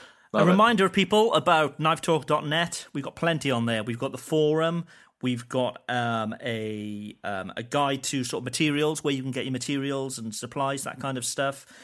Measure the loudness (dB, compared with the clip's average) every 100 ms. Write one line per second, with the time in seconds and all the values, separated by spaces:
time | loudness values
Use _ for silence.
0 | -20 _ -2 4 6 8 6 6 4 4
1 | 4 4 4 4 4 4 4 2 0 0
2 | 2 0 2 0 0 -2 -2 -6 -8 -8
3 | -8 -2 0 0 0 0 2 -2 -2 -4
4 | -4 -6 0 2 4 2 0 -2 -8 -16
5 | _ -6 -2 -2 -2 -2 -2 -4 -4 -2
6 | 0 -2 -4 -6 -6 -6 -6 -6 -8 -10
7 | -12 -10 -8 -6 -8 -10 -4 0 0 -2
8 | -4 -4 -4 -6 -6 0 0 2 0 0
9 | -2 -2 -2 -4 -4 -4 -2 -2 -2 -4
10 | -4 -8 -8 -8 -10 -4 -4 -2 -6 -6
11 | -6 -4 -4 -2 -2 -4 -14 -20